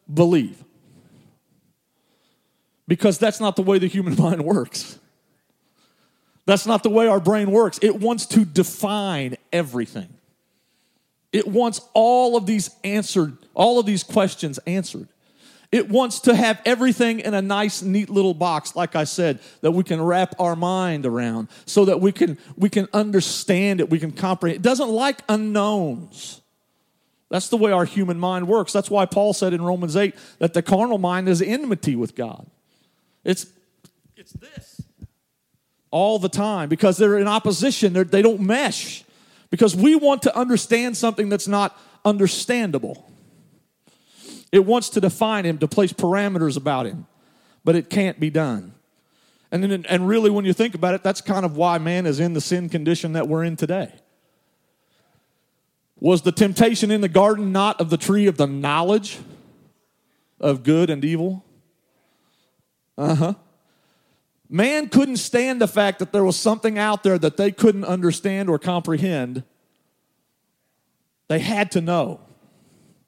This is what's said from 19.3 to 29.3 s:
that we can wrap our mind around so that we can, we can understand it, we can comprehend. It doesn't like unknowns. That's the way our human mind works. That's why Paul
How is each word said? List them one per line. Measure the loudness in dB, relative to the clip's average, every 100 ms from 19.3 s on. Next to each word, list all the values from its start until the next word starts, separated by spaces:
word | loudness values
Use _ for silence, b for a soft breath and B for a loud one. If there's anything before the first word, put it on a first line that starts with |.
| -2 B B
that | 0
we | 0
can | 0 -2
wrap | 0 0 0 -2
our | -2 0
mind | -2 -2 -2 -2 -2
around | -2 -4 -4 -8 B -2
so | 4 4
that | 4
we | 2
can, | 2 -2 -2 B -2
we | 0
can | 0 -2
understand | -2 2 0 0 -4 -2 0 2 0
it, | 0
we | 0
can | -2
comprehend. | -4 -4 -2 -2 0
It |
doesn't | 0 0 0
like | 0 -2 -4 -2
unknowns. | -2 0 0 0 0 -2 -6 -12 -18 -20 -20 _ _ _ _ _ _ _ _ _
That's | -6 -2
the | 0
way | 2
our | 2 0
human | -2 -4 -2
mind | -2 -2 0
works. | 0 0
That's | -4 0
why | 0 0
Paul | 0 0